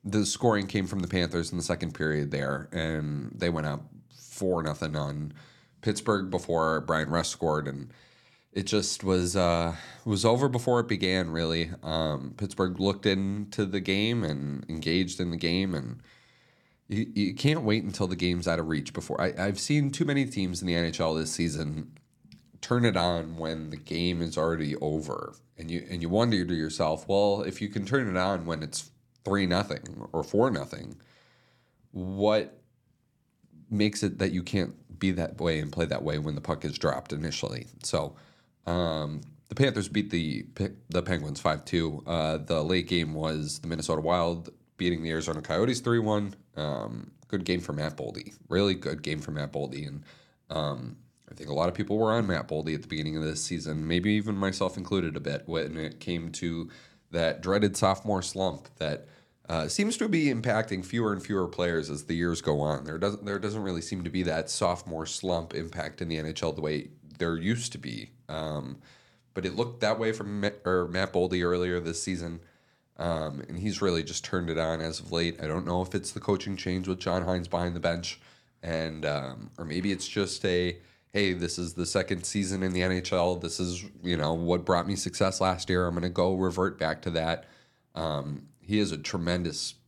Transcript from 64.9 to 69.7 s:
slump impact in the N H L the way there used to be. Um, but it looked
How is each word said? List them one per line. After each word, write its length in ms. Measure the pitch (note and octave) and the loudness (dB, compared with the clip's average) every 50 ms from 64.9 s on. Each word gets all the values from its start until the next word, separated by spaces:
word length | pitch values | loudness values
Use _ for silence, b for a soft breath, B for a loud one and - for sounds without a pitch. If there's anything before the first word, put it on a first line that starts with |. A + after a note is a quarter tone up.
| E2 D#2+ D#2+ | -6 -6 -6
slump 480 | D#2 - - - F#2 F2 E2 E2 E2 | -6 -6 -4 -2 0 0 0 -2 -4
impact 480 | - - E2 E2 - - D#2 D2+ - - | -6 -6 -6 -6 -6 -8 -8 -8 -6 -6
in 80 | F2+ E2 | -4 -4
the 80 | E2 | -2
N 100 | D#2 D#2 | -2 -2
H 160 | D#2 D#2 - | -4 -4 -2
L 100 | - E2 | -2 -2
the 100 | D#2 D#2 | -2 -2
way 280 | D2+ D2+ D#2 D2+ - - - - - - D2 - | -2 -2 -2 -2 -4 -8 -16 -20 -20 -20 -6 -2
there 180 | E2+ E2+ E2 | -2 0 0
used 360 | E2 E2 G2 A#2 A#2+ - - | 0 2 0 0 0 -2 -6
to 60 | - - | -8 -8
be. 340 | - C#2 A1+ A1 G#1+ - - _ _ - | -10 -8 -8 -8 -10 -12 -18 _ _ -8
Um, 500 | D2 D#2 D#2 D#2 D2+ D2+ C2 C2 C#2 - B B B B B B B B B _ _ | -6 -6 -4 -4 -4 -4 -6 -8 -10 -12 B B B B B B B B B _ _
but 100 | F#2 F2+ | -4 -4
it 120 | F#2 E2+ | -2 0
looked 240 | G#2+ A#2 A#2+ | 0 -2 -2